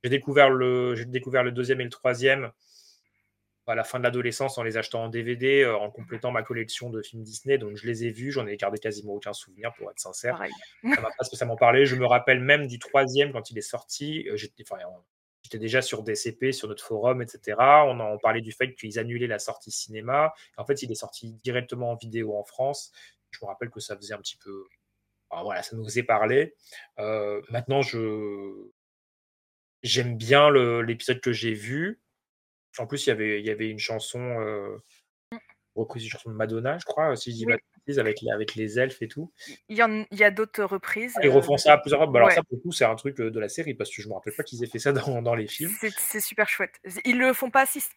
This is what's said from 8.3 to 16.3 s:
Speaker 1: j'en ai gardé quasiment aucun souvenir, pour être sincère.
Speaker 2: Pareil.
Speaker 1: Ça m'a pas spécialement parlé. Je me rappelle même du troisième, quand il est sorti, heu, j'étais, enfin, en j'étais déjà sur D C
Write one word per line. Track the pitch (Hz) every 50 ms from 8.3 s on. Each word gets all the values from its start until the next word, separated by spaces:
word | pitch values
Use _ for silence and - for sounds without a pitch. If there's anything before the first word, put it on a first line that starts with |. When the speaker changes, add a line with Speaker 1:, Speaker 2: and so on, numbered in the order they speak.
Speaker 1:
j'en | 139 135 113
ai | 104 104
gardé | 104 - 101 104
quasiment | 104 - 110 107 104 104 104 101
aucun | 104 - 104 101
souvenir, | - - _ 92 95 107 117 -
pour | - 104 101
être | - -
sincère. | - 92 92 - - 120 -
Speaker 2:
Pareil. | - 98 - - - - - - _ - 233
Speaker 1:
Ça | 285 -
m'a | - 110 -
pas | - 127
spécialement | - - - - 117 113
parlé. | - 127 117 120 131 143
Je | 135 127
me | 127 127
rappelle | 120 123 123 123 - 131 127
même | 127 135 147 147 147
du | 131 120 120
troisième, | - - - 135 135 127 123 139 143 143 131
quand | 117 101 -
il | 117
est | 110
sorti, | 104 - - - - _ - - 143 147 156 156 - -
heu, | 104
j'étais, | 104 104 98 _ _ 110 -
enfin, | 104 95 90
en | 87 90 - _ _ _ _ _ _ _ _ _
j'étais | - - 110
déjà | 110 113 117 131
sur | 120 - - 110 107
D | 110 107
C | - - 117